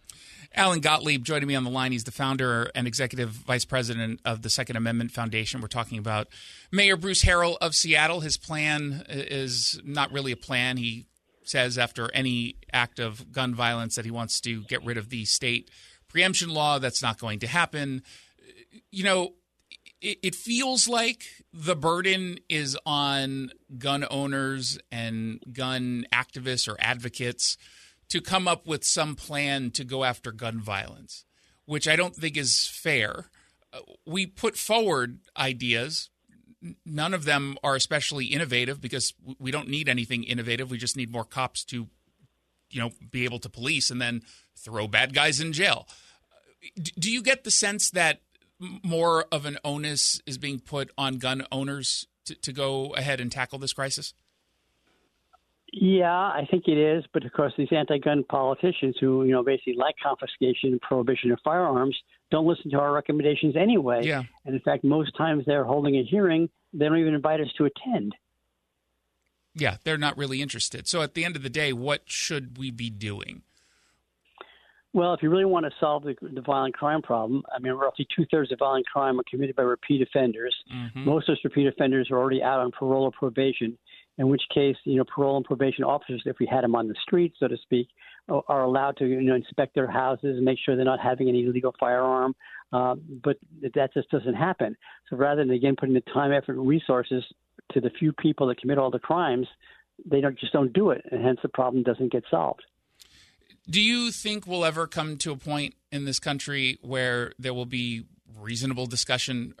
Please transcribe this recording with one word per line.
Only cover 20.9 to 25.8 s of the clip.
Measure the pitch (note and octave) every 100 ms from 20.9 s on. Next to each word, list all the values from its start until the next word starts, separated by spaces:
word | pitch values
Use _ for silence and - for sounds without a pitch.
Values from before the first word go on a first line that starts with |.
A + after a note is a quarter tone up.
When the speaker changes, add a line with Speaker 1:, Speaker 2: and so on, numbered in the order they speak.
| A#3+ A#3 A#3 - - _
Speaker 1:
the | E3 D#3 E3+
burden | D#3+ F3 F#3+ F#3+ F#3 F3 -
is | D#3 C#3+ C3+ -
on | D3 C#3+ C#3 C3+ C3+ C3 - - C3
gun | C#3 C#3+ C#3+
owners | C#3 C#3 C#3 C3+ C3+ B2 - -
and | A#2 A#2 A2+ A2+ A2+ -
gun | A#2+ C3 B2+